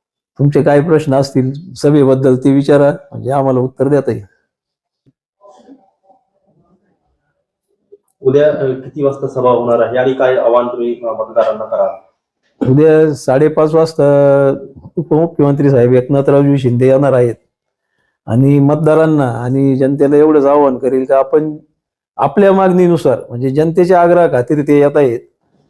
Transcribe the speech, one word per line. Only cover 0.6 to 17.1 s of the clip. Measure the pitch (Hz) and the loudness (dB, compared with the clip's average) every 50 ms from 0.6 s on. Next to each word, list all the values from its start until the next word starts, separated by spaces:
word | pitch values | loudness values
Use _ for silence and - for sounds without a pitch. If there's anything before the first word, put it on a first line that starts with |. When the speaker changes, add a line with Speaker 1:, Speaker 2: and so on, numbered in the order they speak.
| - | 2
Speaker 1:
काय | 156 143 143 | 2 2 2
प्रश्न | 147 175 160 151 156 143 131 | 2 2 0 0 0 0 0
असतील | 139 135 - - 135 127 131 139 147 - - 127 | -2 -2 -2 -2 -2 -2 -4 -6 -10 -14 -18 -8
सभेबद्दल, | - - 143 151 147 135 131 131 131 135 131 127 | -4 0 0 2 2 2 2 2 2 2 0 0
ते | 127 - 139 | 0 0 0
विचारा, | 135 139 139 143 147 143 143 143 147 - - _ | 0 0 2 2 2 2 2 0 0 -4 -10 _
म्हणजे | - 117 110 123 | -16 -10 -6 -4
आम्हाला | 139 143 135 135 127 127 | -4 -2 -2 0 -2 -2
उत्तर | 127 127 - - 131 | -2 -4 -4 -4 -2
देता | 139 147 139 135 127 | 0 0 0 -2 -4
येईल. | 110 107 101 - _ _ _ _ _ _ _ _ _ _ _ _ _ _ _ _ _ _ _ _ _ _ 202 202 - 240 220 247 277 - _ _ _ _ 190 190 _ _ _ _ _ _ _ _ _ _ _ _ 190 _ _ _ _ _ _ _ _ _ _ _ _ _ _ _ _ _ _ _ _ _ _ _ - - _ _ _ _ | -6 -8 -10 -18 _ _ _ _ _ _ _ _ _ _ _ _ _ _ _ _ _ _ _ _ _ _ _ -20 -20 -20 _ -20 -20 -20 _ _ _ _ _ _ _ _ _ _ _ _ _ _ _ _ _ _ _ _ _ _ _ _ _ _ _ _ _ _ _ _ _ _ _ _ _ _ _ _ _ _ -20 -20 _ _ _ _
Speaker 2:
उद्या, | 135 131 135 143 147 151 | -4 -2 0 2 2 0
अ, | 139 - 139 | 0 -2 -4
किती | 131 127 131 - - - 151 139 | -6 -6 -8 -12 -14 -8 -6 -4
वाजता | 139 139 - 139 | -4 -4 -6 -10
सभा | 127 - 131 123 123 | -10 -6 -2 -2 0
होणार | 120 117 120 120 117 117 | 0 0 0 -2 -2 -2
आहे | 113 113 123 | -2 -2 -2
आणि | 127 131 135 131 | -2 -2 -2 -2
काय | 135 131 127 127 | -2 -2 0 0
आवाहन | 131 123 117 120 123 120 | 0 0 0 0 0 -2
तुम्ही, | 120 120 120 120 120 120 117 120 | -2 -6 -6 -6 -6 -6 -8 -8
अ, | |
मतदारांना | 113 107 113 107 110 113 117 110 110 107 107 92 | -8 -8 -8 -10 -4 -2 -2 -2 0 -4 -6 -8
कराल? | 90 - 101 98 95 - - - _ _ _ _ _ _ _ _ _ _ _ - 127 | -6 -4 -4 -4 -4 -6 -10 -18 _ _ _ _ _ _ _ _ _ _ _ -2 0
Speaker 1:
उद्या | 131 147 156 160 156 156 156 156 143 | 2 2 4 4 4 4 2 0 -2
साडेपाच | - - - 131 139 151 151 151 156 156 156 160 | -4 -4 -2 0 0 0 0 0 0 0 0 2
वाजता | 160 160 160 - - 143 143 143 143 143 143 139 139 139 139 139 139 - - - - - - - | 0 0 0 0 0 0 2 2 2 2 2 2 2 0 0 -2 -4 -10 -16 -20 -20 -20 -12 -10
उपमुख्यमंत्री | 180 151 - 156 156 170 165 165 - 143 143 143 143 143 143 | -10 -4 -2 0 0 0 -2 0 0 0 0 2 2 2 2
साहेब | 139 123 120 123 127 | 2 2 2 2 2
एकनाथरावजी | 127 123 - 143 139 135 139 139 139 143 143 143 | 0 0 0 -2 0 0 2 2 2 2 2 0
शिंदे | 135 127 123 123 120 127 | 0 0 -2 0 0 2
येणार | 131 135 135 143 135 | 2 2 2 2 2